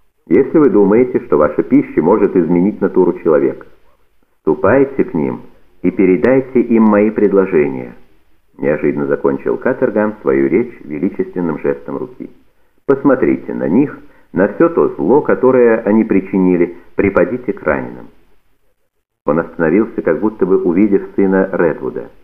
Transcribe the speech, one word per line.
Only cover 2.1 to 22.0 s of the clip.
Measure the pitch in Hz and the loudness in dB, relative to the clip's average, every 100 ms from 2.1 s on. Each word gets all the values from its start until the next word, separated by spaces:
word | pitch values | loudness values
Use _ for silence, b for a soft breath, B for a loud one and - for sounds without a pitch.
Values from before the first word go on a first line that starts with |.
| 107 98 95 | 2 2 0
изменить | 80 87 92 101 | 0 2 0 0
натуру | 95 - 90 | -2 2 0
человека, | 82 82 76 67 67 - - _ _ _ _ _ _ | 0 0 2 0 -4 -12 -20 _ _ _ _ _ _
ступайте | - - 95 131 135 - 80 | -4 0 2 2 2 -2 -4
к | |
ним | 82 67 60 - - - _ | -4 -4 -6 -14 -20 -20 _
и | 90 | -4
передайте | 90 95 90 113 135 131 120 | 0 2 2 2 0 0 -2
им | 117 113 | 2 2
мои | 110 104 107 | 4 4 2
предложения, | 110 104 98 92 90 71 65 62 60 - _ _ _ _ - | 2 2 2 2 0 0 -4 -12 -16 -20 _ _ _ _ -6
неожиданно | 69 76 73 73 71 | -4 -2 -2 -2 -4
закончил | 71 71 67 64 60 | -2 -2 -2 -4 -4
Каттергам | 117 127 123 107 107 107 | -4 -2 -2 0 -2 -2
свою | - 67 67 | -2 0 2
речь | 82 120 - | 0 -2 -8
величественным | - 73 90 - 92 92 87 76 | -14 -6 -4 -4 -6 -6 -6 -4
жестом | 71 69 - 69 | -4 -6 -8 -10
руки. | 64 - - - _ _ _ _ - | -12 -14 -18 -18 _ _ _ _ -2
«Посмотрите | 135 139 131 73 65 - | 0 2 2 2 -2 -4
на | 60 65 | -6 -2
них, | 98 143 - b b b | 0 0 -4 b b b
на | - 101 | -2 -2
всё | - 165 | 2 0
то | - 76 - | 2 0 0
зло, | 73 139 | 2 2
которое | 139 101 127 127 120 113 | 2 2 2 4 4 2
они | - 107 | 2 0
причинили, | 107 98 95 98 92 87 85 B B - | 2 0 0 0 2 2 0 B B -2
припадите | 101 98 - 127 - | 0 2 0 -2 -6
к | - | -6
раненым». | 80 69 62 60 60 - _ _ _ _ _ _ _ _ _ _ - | -4 -4 -6 -12 -18 -20 _ _ _ _ _ _ _ _ _ _ -4
Он | 76 | -2
остановился, | 82 - 80 92 110 - | -4 -2 0 2 0 -2
как | - 78 | -2 -2
будто | 107 107 90 | -2 -2 0
бы | 92 | 0
увидев | 92 85 104 98 92 - | 2 2 2 0 -2 -2
сына | 98 95 95 | 0 2 0
Редвуда. | 87 85 73 64 60 | 0 -2 -2 -6 -10